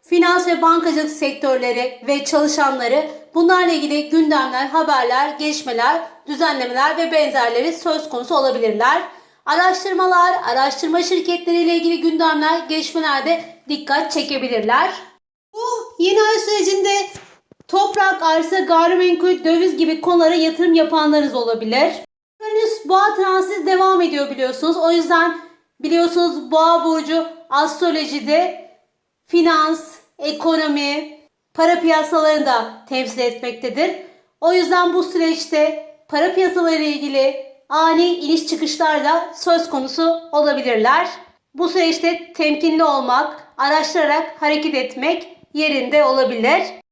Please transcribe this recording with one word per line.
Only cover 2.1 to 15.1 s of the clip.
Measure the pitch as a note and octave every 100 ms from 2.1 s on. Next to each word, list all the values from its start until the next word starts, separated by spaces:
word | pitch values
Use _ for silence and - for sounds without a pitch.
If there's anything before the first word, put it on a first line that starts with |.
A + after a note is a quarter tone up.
| C#4 C#4
çalışanları, | D4+ D4 D4+ C#4 C4 A#3 C#4 D4+ - - D#4+
bunlarla | E4+ F#4 F4
ilgili | D#4 D4 D4 D4
gündemler, | D#4+ D4+ D4 B3+ B3+ C4+
haberler, | D#4+ - C4 A#3+ B3+ D4
gelişmeler, | D4+ D4+ D4+ C4 A#3 B3 E4 - - -
düzenlemeler | C4+ D#4 C#4 B3 B3 C#4+ D#4+
ve | E4
benzerleri | D#4+ C#4+ C4 A#3 A#3+ D4+
söz | E4 E4+ D#4 -
konusu | A#3+ B3 D#4
olabilirler. | C4+ B3 A3+ G#3 A#3+ E4 - - _ _ -
Araştırmalar, | D#4 F#4 F#4 G4 F4+ F#4 F4+ F4 C#4 A3+
araştırma | B3 C#4 C#4 D#4+ E4+
şirketleriyle | F4 F4+ F4+ F4 E4+ E4+ E4 E4+
ilgili | E4+ E4
gündemler, | E4 D#4 D#4+ D#4 D#4 E4+ -
gelişmelerde | D#4 D#4 E4 D#4 C4+ C4+ E4 - - -
dikkat | D4 - C#4 D#4+
çekebilirler. | D#4+ - C#4 B3+ A3+ G#3 B3+ F#4 - -